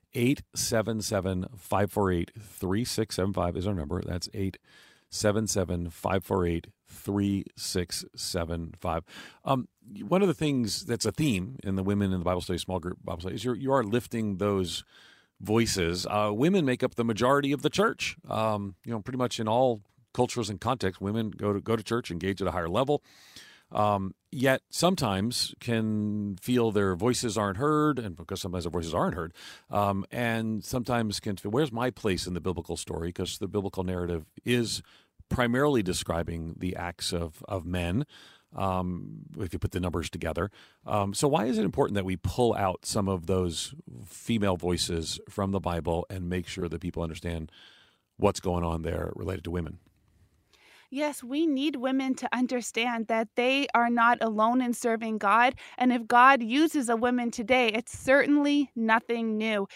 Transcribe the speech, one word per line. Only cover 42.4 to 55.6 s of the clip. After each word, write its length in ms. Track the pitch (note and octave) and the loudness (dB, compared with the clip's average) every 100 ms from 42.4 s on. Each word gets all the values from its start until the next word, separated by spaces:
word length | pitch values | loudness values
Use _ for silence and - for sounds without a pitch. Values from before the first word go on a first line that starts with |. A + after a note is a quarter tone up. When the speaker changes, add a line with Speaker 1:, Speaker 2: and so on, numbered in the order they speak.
| A#2 | 2
Speaker 1:
out 320 | G#2 F#2+ F2 - | 2 0 -2 -4
some 200 | A2 G2 | 0 0
of 200 | F#2 F2 | 0 0
those 480 | F#2 F2 D#2+ - D3+ - A#2+ G2+ | 2 2 -2 -8 -12 -18 -16 -16
female 500 | - - A2+ G2+ E2+ | -10 -2 2 2 2
voices 640 | F2 E2+ - E2+ D#2+ - - | 0 0 0 -2 -4 -8 -10
from 220 | - G2 | -4 -2
the 100 | G2 | 0
Bible 460 | F2 E2+ E2 E2+ - | 0 -2 0 -2 -2
and 220 | F#2+ F2 | -6 -4
make 180 | F2+ E2+ | -4 -4
sure 220 | - E2+ | -6 -6
that 100 | E2+ | -4
people 220 | F2 E2 | -6 -4
understand 500 | E2 D#2 F2 E2 D#2 - - - _ _ _ - | -6 -6 -6 -6 -8 -14 -20 -20 _ _ _ 0
what's 240 | G2 - | 2 2
going 240 | F#2 F2 | 0 0
on 160 | E2+ E2 | 0 -2
there 320 | D#2+ E2 E2 | -2 -2 -4
related 300 | E2 E2+ F2+ | -6 -6 -6
to 60 | E2+ | -4
women? 280 | F2 D#2 E2+ _ _ _ _ _ _ _ _ _ - - | -4 -4 -10 _ _ _ _ _ _ _ _ _ -20 -10
Speaker 2:
Yes, 320 | C4 D4+ - | -2 -2 -4
we 240 | A#3+ D4 E4 | -4 0 2
need 300 | C4+ D4+ C4+ | 2 0 0
women 380 | C4 C4+ C4 | 0 0 0
to 200 | B3+ B3 | -2 0
understand 720 | A#3+ B3+ B3 - A3+ B3 A3+ A3 | 2 2 0 -2 0 0 0 0
that 200 | A3+ A3 - | 0 0 2
they 300 | B3 C#4 C#4 | 4 4 4
are 160 | A#3 A#3 | 4 4
not 260 | A#3+ A#3 A#3+ | 6 6 6
alone 400 | A3+ G#3+ A3 B3+ | 2 4 4 4
in 100 | A#3+ | 2
serving 460 | A3+ A#3 A3+ A3+ G#3+ | 0 0 0 -2 0
God. 360 | G3+ A3 B3 - | 4 6 6 2